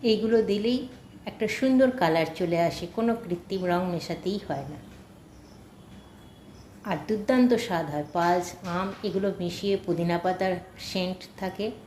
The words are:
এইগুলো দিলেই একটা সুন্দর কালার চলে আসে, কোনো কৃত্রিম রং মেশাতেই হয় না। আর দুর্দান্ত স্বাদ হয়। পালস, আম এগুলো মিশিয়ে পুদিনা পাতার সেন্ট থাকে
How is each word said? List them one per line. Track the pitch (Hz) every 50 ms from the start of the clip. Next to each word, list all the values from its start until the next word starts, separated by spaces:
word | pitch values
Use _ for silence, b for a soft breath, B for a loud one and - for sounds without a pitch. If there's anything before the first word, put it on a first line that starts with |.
| -
এইগুলো | 240 220 208 220 220 233 226
দিলেই | 214 190 202 208 208 233 247 262 - - - - - - - - -
একটা | - - - 226 214
সুন্দর | - - - 262 262 254 262 254
কালার | 254 - - 165 160 165 165 160 -
চলে | - 185 170 170 165
আসে, | 170 165 - - 180 170 -
কোনো | - 226 233 233
কৃত্রিম | 226 - 180 175 170 - - 190 190 185
রং | 180 175 175 185 185
মেশাতেই | 175 165 - - 170 160 - 185 196 208 - -
হয় | 156 135 139 139
না। | 151 147 - - - - - - - - - - - - - - - - - - - - - - - - - - - - - - - - - - - - - - - - - 214
আর | 185 156 - -
দুর্দান্ত | 220 214 208 - 262 254 247 240 240 214 -
স্বাদ | - 185 165 165 151 147
হয়। | 147 147 - -
পালস, | 175 170 175 175 180 175 175 - - -
আম | 185 170 175 190 196 190 - -
এগুলো | 208 170 190 190 202 185 -
মিশিয়ে | 180 175 175 - - 202 196 190
পুদিনা | - - 175 170 175 170 170 170
পাতার | 170 185 185 180 190 190 180 175 - - - -
সেন্ট | - - - 190 180 180 185 185 - - - -
থাকে | - 185 180 - 202 220 254 - -